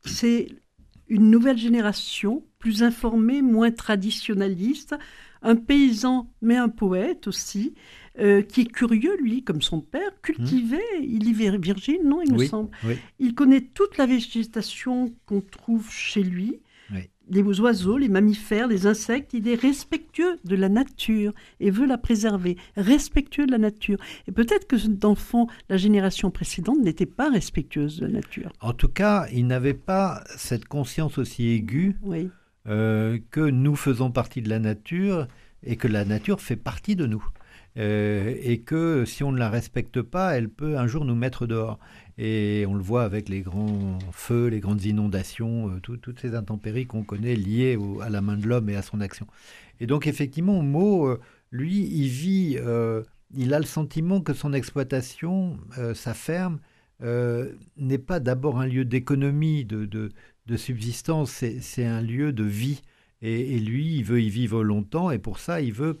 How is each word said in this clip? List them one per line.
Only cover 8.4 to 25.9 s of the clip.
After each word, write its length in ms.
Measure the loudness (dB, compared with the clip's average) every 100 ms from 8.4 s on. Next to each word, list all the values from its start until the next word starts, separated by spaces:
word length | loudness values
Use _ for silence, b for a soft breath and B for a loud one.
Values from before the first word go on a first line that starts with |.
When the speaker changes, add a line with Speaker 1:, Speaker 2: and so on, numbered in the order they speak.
Speaker 1:
qui 180 | 4 2
est 100 | 0
curieux, 460 | 2 2 4 2 2
lui, 220 | 0 -2
comme 180 | -2 -2
son 200 | 0 -2
père, 280 | -4 -6 -6 -6
cultivé, 560 | -6 -2 2 2 2 -2 -2 -4
Speaker 2:
Hmm. 40 |
Speaker 1:
il 160 | -2 0
lit 100 | 2
Vir-, 260 | 2 2 2
Virgile, 400 | 0 -2 0 2 4
non, 160 | 2
il 80 | 4
me 60 | 4
Speaker 2:
Oui, 80 | 2
Speaker 1:
semble. 220 | 0 -6 B
Speaker 2:
oui. 120 | -4 -4 B _
Speaker 1:
Il 140 | -2 4
connaît 260 | 6 6
toute 360 | 4 0 0 2
la 80 | 2
végétation 1080 | 2 0 -4 -4 -4 -8 -8 -4 -2 -2 -4 _
qu'on 160 | -4
trouve 500 | -4 -14 -2 -2 -2
chez 320 | -8 -4 0
lui, 380 | 0 0 -4 -6 b b b
Speaker 2:
Oui. 160 | -10 -10 _ -2
Speaker 1:
les 120 | 2 2 4
oiseaux, 380 | 4 4 2 2
les 100 | 4
mammifères, 580 | 6 4 4 0 0 2
les 200 | 2 2
insectes. 460 | 2 0 -4 -2
Il 140 | -4 -2
est 80 | 2
respectueux 800 | 2 0 -4 -8 -8 -2 0 0 -2
de 100 | 0
la 140 | 4
nature 640 | 2 0 -4 -2 0 0 -4 b b
et 100 | 0
veut 140 | 2 2
la 120 | 2
préserver, 600 | 2 2 2 0 0 -4 B -2
respectueux 680 | 4 4 4 0 0 0 2
de 40 |
la 60 | 4
nature. 400 | 2 0 -4 -4 B B -6
Et 40 |
peut-être 340 | 0 2 2 2
que, 80 | 0 2
dans 220 | 2 4
le 60 | 2
fond, 320 | 2 2 2 B -2
la 80 | 2
génération 540 | 4